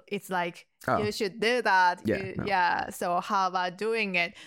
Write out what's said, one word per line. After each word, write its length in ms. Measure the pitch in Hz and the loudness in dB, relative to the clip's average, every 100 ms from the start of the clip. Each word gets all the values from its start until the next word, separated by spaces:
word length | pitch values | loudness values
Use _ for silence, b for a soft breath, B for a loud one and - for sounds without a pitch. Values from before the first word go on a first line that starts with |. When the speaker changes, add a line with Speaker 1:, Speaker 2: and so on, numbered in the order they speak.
| - | -8
Speaker 1:
It's 240 | 202 - | -8 -4
like, 360 | 185 175 170 - _ - | -4 -4 -6 -20 _ -2
Speaker 2:
Oh. 160 | 120 | 0
Speaker 1:
"You 80 | 208 | 0
should 280 | - 208 226 | -2 -4 0
do 220 | 220 247 | 0 2
that." 380 | 214 190 180 180 | 4 6 4 2
Speaker 2:
Yeah, 120 | 214 - | -2 -2
Speaker 1:
You, 180 | 190 - | -2 -4
Speaker 2:
no. 60 | - | 0
Speaker 1:
yeah. 440 | 190 175 - - | 2 2 2 -2
So 300 | - 185 175 | -4 -2 -2
how 280 | - 202 185 | 0 0 0
about 280 | 185 180 185 | 0 -2 -2
doing 360 | 214 226 208 | -2 -2 0
it? 200 | 180 175 - | 0 0 -4